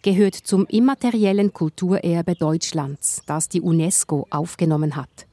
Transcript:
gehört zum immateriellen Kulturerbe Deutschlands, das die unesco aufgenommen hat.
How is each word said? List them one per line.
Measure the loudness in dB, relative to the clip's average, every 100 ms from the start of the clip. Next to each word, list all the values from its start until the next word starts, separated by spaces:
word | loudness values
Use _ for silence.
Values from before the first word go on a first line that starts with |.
gehört | 2 4 2
zum | 0 -2 0 2
immateriellen | 2 2 2 -2 2 2 2 0
Kulturerbe | 0 -4 -2 -2 0 0 -2 -2
Deutschlands, | -2 0 -2 -2 -6 -6 -6 -6 -6 -6
das | -6 -2
die | -2
unesco | 2 2 2 -2 -2 -4 -2
aufgenommen | -6 -6 -2 0 2 0 -4
hat. | -12 -18 -20